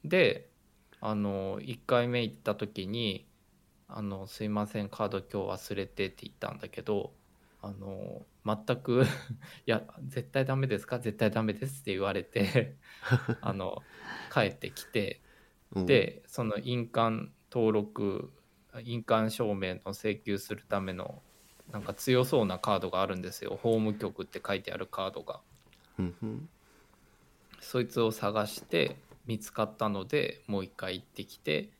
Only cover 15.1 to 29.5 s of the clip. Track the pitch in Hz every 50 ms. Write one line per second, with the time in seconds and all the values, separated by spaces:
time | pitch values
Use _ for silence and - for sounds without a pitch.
15.1 | - - - - - - - _ _ _ _ _ - 98 92 90 139 113 95 -
16.1 | - - - - - - 120 110 104 101 113 131 123 120 117 117 - 120 113 113
17.1 | 110 113 - - - _ _ _ - 123 113 110 107 107 104 107 - 117 107 101
18.1 | 92 - - - - - _ _ _ _ _ _ - 120 117 120 117 120 110 -
19.1 | 117 110 110 110 110 - 120 107 104 98 95 92 92 - - 98 101 - - 110
20.1 | 101 - - 104 101 98 - - - - - _ 104 101 95 95 92 90 - -
21.1 | - - - - - - - - - - - - - 104 101 - - - - -
22.1 | 127 123 123 131 - 131 110 95 92 90 - - 104 92 90 90 - 90 98 95
23.1 | 95 92 92 90 - - - - - 98 - 117 113 110 110 107 104 107 113 -
24.1 | - - 95 - - 92 - - 98 95 95 - 92 90 95 - - - 95 98
25.1 | 95 - - - - - _ _ - - _ - - - - _ _ - 92 87
26.1 | 90 - 113 110 113 123 151 165 _ _ _ _ - - - _ - _ _ _
27.1 | _ _ _ _ _ _ _ _ - - - - - 127 123 120 - 120 117 110
28.1 | 110 - - 101 104 110 104 104 - - - - - 82 73 - - - - -
29.1 | - - _ - 113 107 - -